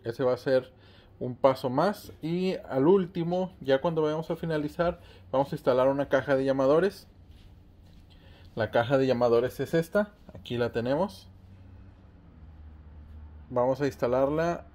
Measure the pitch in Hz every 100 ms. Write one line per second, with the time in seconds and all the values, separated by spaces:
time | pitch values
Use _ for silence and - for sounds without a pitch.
0 | 117 117 127 127 143 131 127 - - -
1 | - - 123 120 135 127 131 131 185 214
2 | - - 156 175 185 180 - 131 143 196
3 | 175 170 165 180 180 - 131 135 175 160
4 | 151 156 160 165 165 156 147 - 175 175
5 | - - - 131 139 156 - 127 131 139
6 | 135 135 135 135 135 135 135 156 190 -
7 | - - - - - - - - - -
8 | - - - - - - 110 120 113 139
9 | 131 120 123 117 123 - 135 165 165 202
10 | 208 - - 98 - 120 120 117 120 143
11 | 196 - - - - - - - - -
12 | - - - - - - - - - -
13 | - - - - - 123 127 131 143 -
14 | 123 127 139 156 170 170 -